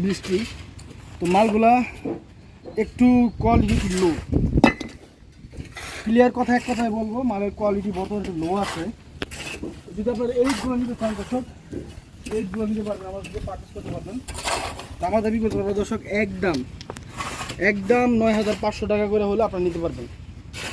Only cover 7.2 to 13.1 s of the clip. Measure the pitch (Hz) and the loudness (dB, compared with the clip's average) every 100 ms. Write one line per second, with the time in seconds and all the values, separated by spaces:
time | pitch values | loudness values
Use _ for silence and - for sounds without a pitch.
7.2 | 254 202 202 202 208 202 196 180 190 208 | -2 0 -2 0 0 0 0 -4 -2 -4
8.2 | 190 165 160 196 196 170 185 - - - | -4 -4 0 0 0 -4 -6 -10 -16 -14
9.2 | - - - - - - - 180 214 220 | -12 -12 -12 -10 -12 -14 -12 -6 -4 -2
10.2 | 240 247 262 214 254 247 247 233 220 202 | 0 2 2 2 0 -2 -2 -2 -4 -4
11.2 | 196 254 247 - - - - - - - | -4 -4 -6 -12 -14 -12 -12 -16 -20 -16
12.2 | - 214 190 214 214 220 208 185 190 | -6 -4 -4 -4 -2 -2 -4 -6 -8